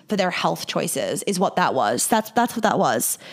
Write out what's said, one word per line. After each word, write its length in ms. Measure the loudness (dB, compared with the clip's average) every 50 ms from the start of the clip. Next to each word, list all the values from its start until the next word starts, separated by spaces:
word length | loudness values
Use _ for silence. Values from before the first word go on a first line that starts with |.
| -8 -4
for 80 | -2
their 140 | 0 0 0
health 360 | 0 0 -2 -2 -2 -2 -6
choices 560 | -6 -4 -4 -2 -2 -2 -4 -2 -2 -4 -4
is 160 | -2 -2 0 0
what 180 | 0 0 2
that 180 | 2 2 2 2
was. 320 | 2 2 2 2 0 0
That's, 240 | 2 0 0 0 0
that's 220 | 0 0 0 0 0
what 100 | 0 2
that 140 | 2 2 4
was. 400 | 2 2 2 0 0 -2 -4 -6 -10 -18